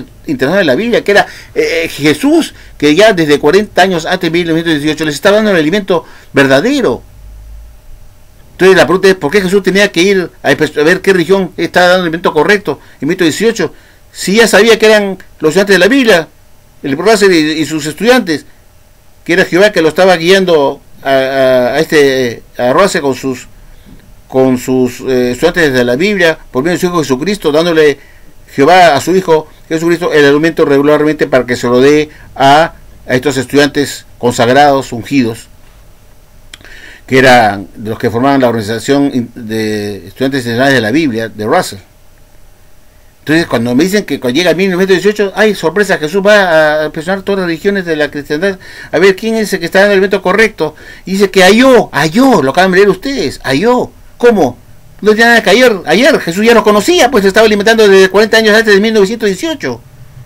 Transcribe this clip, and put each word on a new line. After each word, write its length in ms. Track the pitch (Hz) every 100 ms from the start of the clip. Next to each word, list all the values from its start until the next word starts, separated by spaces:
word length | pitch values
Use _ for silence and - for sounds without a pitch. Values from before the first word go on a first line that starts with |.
| 131 - -
internacionales 320 | 135 131 190
de 60 |
la 100 | 170
Biblia, 300 | 127 226 202
que 80 | 143
era, 140 | 202 170 - -
eh, 340 | - 156 160 165
Jesús, 640 | - 143 147 277 330 - - - -
que 200 | 147 156
ya 160 | 214
desde 260 | 190 156 143
cuarenta 440 | 147 180 208 -
años 240 | 190 175 156
antes 160 | 180
de 80 | 175
mil 180 | 170 175
novecientos 340 | 160 165 156
dieciocho 220 | 147 151
les 100 | 156
estaba 220 | 147 202 208
dando 160 | 220
el 40 | 185
alimento 480 | 151 202 190 180 - - -
verdadero. 720 | 131 139 135 202 285 196 120 - - - - - - - - - - - - - - -
Entonces 240 | - 180 180
la 100 | 139
pregunta 200 | 180 190
es, 80 |
¿por 160 | 185 143
qué 100 | 196
Jesús 220 | 185 202
tenía 300 | 190 185 202
que 100 | 170
ir 280 | 185 190 170 -
a 80 | 135
espe-, 300 | 139 151 -
a 40 |
ver 160 | 147 180
qué 120 | 190
religión 400 | 190 160 196 180 -
estaba 300 | 170 - 180
dando 160 | 185
el 60 | 180
alimento 240 | 160 175
correcto 480 | 156 147 202 190 139 - -
en 60 | 143
mil 100 | 185
novecientos 220 | 170 147
dieciocho? 360 | 214 220 160 - - _ _
Si 240 | - -
ya 140 | 202 226
sabía 320 | 190 226 214
que 60 | 214
eran 300 | 214 202 190 - -
los 120 | 156
estudiantes 240 | 156 202
de 40 | 190
la 80 | 180
Biblia, 400 | 277 240 180 151 _ _ - _ _
el 160 | 143 139
Russell 340 | 180 220 196
y, 200 | 175 156 156
y 60 | 143
sus 200 | 156 147
estudiantes, 600 | 147 208 254 190 147 - - _ _ _ _ _ _
que 100 | -
era 100 | 175
Jehová 260 | 185 170 208
que 100 | 196
lo 100 | 160
estaba 260 | 147 185 175
guiando 640 | 165 196 185 160 139 139 - -
a, 60 | 139
a, 40 | 135 131 135 131 127 123
a 40 | 135
este, 640 | 160 156 139 131 123 113 - -
a 140 | 123
Russell 280 | 139 196 185
con 140 | 143
sus, 340 | 127 135 127 - - - - - - - - -
con 300 | 131 131 127
sus, 420 | 123 131 127 123
eh, 320 | - 127 123
estudiantes 400 | 123 160 175 156
de 120 | 131
la 120 | 120 123
Biblia, 420 | 190 202 170 160 -
por 120 | 123
medio 120 | 147
de 60 | 170
su 60 | 180
Hijo 120 | 175
Jesucristo, 540 | 143 127 160 202 156
dándole 460 | 147 175 165 151 135 - - - - -
Jehová 400 | - 139 185 175
a 60 | 139
su 160 | - 185
Hijo 320 | 185 156 151 - -
Jesucristo 440 | 160 170 170 170
el 120 | 151 143
alimento 380 | 147 165 165
regularmente 600 | 151 139 143 151 151 151 143
para 200 | 156 120
que 100 | 120
se 100 | 123
lo 140 | 123
dé 300 | 131 151 147 - - -
a, 380 | 135 147 165 - - - -
a 60 |
estos 220 | 127 135 135
estudiantes 680 | 120 135 143 143 139 - - -
consagrados, 760 | 120 123 120 135 147 139 127
ungidos, 560 | 120 110 139 117 113 - - - - - - - - - - - - - - - - -
que 120 | 131
eran 500 | 131 123 110 101 95 -
de 140 | 107
los 80 | 110
que 120 | 123
formaban 300 | 110 131 139
la 80 | 127
organización 640 | 117 101 113 110 139 143
in-, 160 | 127 117
de 720 | - 113 110 107 107 104 101 87
estudiantes 320 | - 131 135
internacionales 340 | 120 117 139
de 60 | 131
la 100 | 107
Biblia, 380 | 131 160 110 113
de 180 | 101 107
Russell. 320 | 165 175 98 - _ - - - - - _ - - - - - _
Entonces, 260 | - 156 165
cuando 280 | 123 117
me 100 | 123
dicen 200 | 185 208
que 160 | 196 139
cuando 160 | 123 127
llega 160 | 180
mil 180 | 160 196
novecientos 320 | 175 190 185
dieciocho, 300 | 185 208 202
¡ay, 200 | 185 220
sorpresa! 420 | 202 160 170 202 170
Jesús 260 | 151 190 190
va 540 | 208 185 160 156 151
a 40 |
inspeccionar 380 | 156 160 156 196
todas 160 | 190 196
las 80 | 180
religiones 400 | 165 196 202 175
de 100 | 156
la 140 | 147
cristiandad, 480 | 147 143 151 196 190 - - -
a 80 | 143
ver 180 | 190 190
quién 200 | 220 226
es 140 | 214
el 80 | 185
que 60 | 165
está 120 | 190
dando 140 | 202
el 60 | 202
alimento 220 | 196 196
correcto. 540 | 190 196 220 - 156 - - - -
Y 60 |
dice 180 | 190 202
que 120 | 190
halló, 460 | 185 220 269 247 -
halló, 500 | - 160 170 269 220
lo 80 | 135
acaban 220 | 151 190
de 60 | 180
leer 120 | 208
ustedes, 500 | 185 277 269 151 -
halló. 460 | - 135 214 247 175 - - -
¿Cómo? 380 | 240 214 139 120 - - - -
No 140 | 196
tiene 160 | 214 233
nada 120 | 233
que 80 | 214
ayer, 240 | 202 254 202 147
ayer 340 | 170 277 247
Jesús 260 | - 170 220
ya 80 |
los 80 | 233
conocía, 480 | 220 208 202 349 294
pues 120 | 269
se 60 | 196
estaba 180 | 190 220
alimentando 400 | 208 202 226 214
desde 220 | 196 190
cuarenta 280 | 196 220 220
años 180 | 220 214
antes 180 | 220
de 60 | 202
mil 140 | 220
novecientos 320 | 220 190 233 214
dieciocho. 540 | 185 330 311 143 120 - - - -